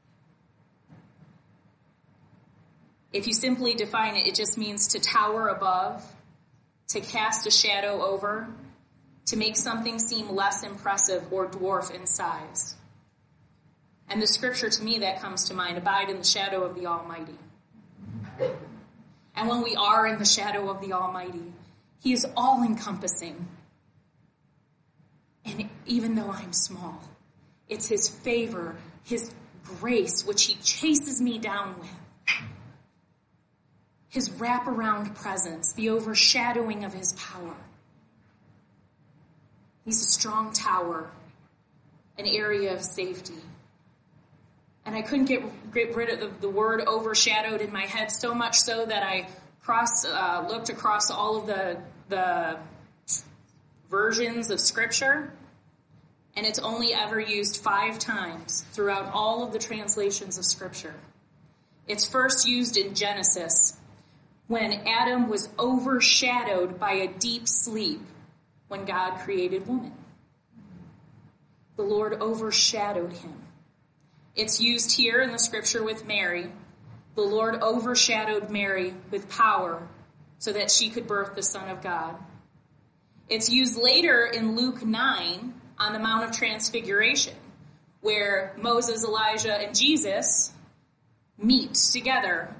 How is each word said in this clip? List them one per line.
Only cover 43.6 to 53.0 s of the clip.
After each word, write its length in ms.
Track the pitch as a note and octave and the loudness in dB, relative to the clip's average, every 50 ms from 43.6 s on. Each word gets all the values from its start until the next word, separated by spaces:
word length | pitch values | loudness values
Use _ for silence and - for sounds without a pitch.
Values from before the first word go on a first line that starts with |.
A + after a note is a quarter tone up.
| - _ _ _ _ _ _ _ _ _ _ _ _ _ _ - _ _ _ _ _ _ _ _ - | -20 _ _ _ _ _ _ _ _ _ _ _ _ _ _ -20 _ _ _ _ _ _ _ _ -12
And 100 | A3 G#3+ | -8 -6
I 60 | A3 | -6
couldn't 240 | G#3+ - C#4+ C#4 C4 | -4 -2 0 2 2
get, 480 | C4+ C4 A#3 A3+ G#3 - - - - - | 2 2 0 -2 -4 -10 -12 -12 -4 0
get 220 | B3 A#3 A3+ - A3+ | 0 0 0 0 -2
rid 120 | A#3 A3+ | -2 -2
of 100 | A3+ - | -2 -4
the, 60 | A3 G3+ G3 - | -6 -8 -8 -6
the 100 | - G3 | -4 -2
word 380 | G3 G3 A3 A3 A3 A3 A3 - | 0 2 2 2 2 0 0 0
overshadowed 720 | A3 A3 A3 A3 G#3+ G#3+ - A#3 G#3+ G#3+ A3 A3 A3 G#3 | 0 0 0 0 2 2 2 4 2 2 0 0 -2 -4
in 140 | G#3 G3+ G3+ | -4 -4 -6
my 140 | G3 G3 G3 | -6 -6 -6
head, 220 | G#3 A3+ G#3+ G#3+ | -4 -4 0 2
so 240 | - - - A#3+ A#3 | 4 4 4 2 0
much 240 | A#3+ B3 - - - | -2 0 2 4 4
so 280 | - - A3+ A3+ A3+ | 4 4 2 0 -2
that 180 | A3 A3 G3+ G3 | -2 -2 -2 -2
I 240 | F#3+ F#3+ F#3+ F3 - - - - - - _ | -2 -2 -4 -4 -8 -12 -18 -20 -20 -20 _
crossed, 460 | - - A#3 E3+ - - - - - D3 | -4 0 2 2 4 4 4 2 2 2
uh, 380 | E3 F#3+ F#3 F3+ F3 F3 E3+ F3 | 0 0 0 0 0 -2 -2 -4
looked 220 | G#3+ A3+ A3 - | -4 -6 -6 -6
across 420 | A3+ - - A3 G#3 G#3 G#3 - | -6 -2 0 0 2 2 2 0
all 240 | - - G#3 G#3+ G#3+ | 0 0 -2 0 -2
of 120 | A3 G3+ G3+ | -2 -2 -4
the, 340 | G#3 F#3+ F#3+ F3+ F3 E3+ - - - - - - | -4 -2 -2 -4 -4 -6 -10 -14 -18 -20 -12 -6
the 500 | G3 F#3 F#3 F3+ F3 F3 E3+ E3 D#3+ D#3+ D#3 D#3 - - - - _ _ | -4 -2 0 0 0 0 -2 -4 -6 -8 -10 -16 -20 -20 -20 -20 _ _